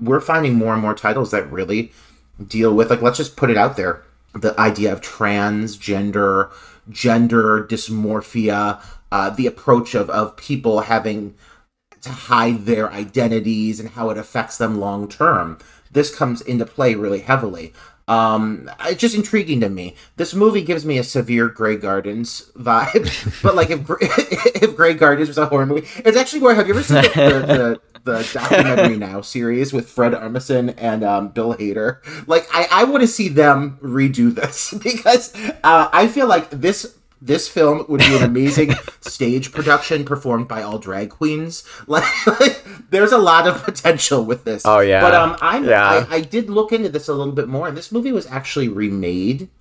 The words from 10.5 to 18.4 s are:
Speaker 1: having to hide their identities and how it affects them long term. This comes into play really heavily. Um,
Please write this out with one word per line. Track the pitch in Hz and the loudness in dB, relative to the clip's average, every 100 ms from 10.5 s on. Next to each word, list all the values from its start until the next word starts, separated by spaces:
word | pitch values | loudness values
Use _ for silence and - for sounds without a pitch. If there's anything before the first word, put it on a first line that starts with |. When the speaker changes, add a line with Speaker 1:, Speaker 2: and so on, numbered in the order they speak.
| 135 120 107 | -4 0 0
Speaker 1:
having | 107 113 110 104 101 - _ _ _ _ _ _ | 0 -2 -2 -6 -10 -16 _ _ _ _ _ _
to | - | -16
hide | 127 - 120 117 117 101 | -14 0 2 2 0 -2
their | 110 107 | -2 -2
identities | 101 104 123 117 113 107 110 110 107 | -8 -6 -2 -2 0 -2 -2 -4 -6
and | 113 | -10
how | 120 113 | -8 -6
it | 107 | -6
affects | 104 117 113 - | -6 -8 -6 -4
them | 110 107 | -4 -4
long | 101 101 104 | -4 -6 -8
term. | - 165 107 82 82 _ _ _ | -2 0 0 -4 -12 _ _ _
This | 143 147 | -2 -2
comes | - 135 120 | -2 -4 -4
into | - 120 113 | -4 -4 -4
play | - 127 107 | -2 0 0
really | 104 98 | -2 -4
heavily. | 110 131 110 85 82 - - _ - | -2 -2 -2 -8 -14 -20 -20 _ -2
Um, | 113 113 110 | 2 2 0